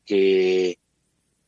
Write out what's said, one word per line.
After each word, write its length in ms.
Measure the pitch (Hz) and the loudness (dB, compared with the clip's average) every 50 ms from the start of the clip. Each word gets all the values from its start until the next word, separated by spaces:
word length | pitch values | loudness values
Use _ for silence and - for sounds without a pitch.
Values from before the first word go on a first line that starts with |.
| _ | _
que 720 | - 104 98 95 95 95 95 92 92 92 92 92 90 87 - _ _ _ _ _ _ _ _ _ _ _ _ _ | -4 -2 0 2 2 2 2 2 0 0 0 -2 -4 -6 -10 _ _ _ _ _ _ _ _ _ _ _ _ _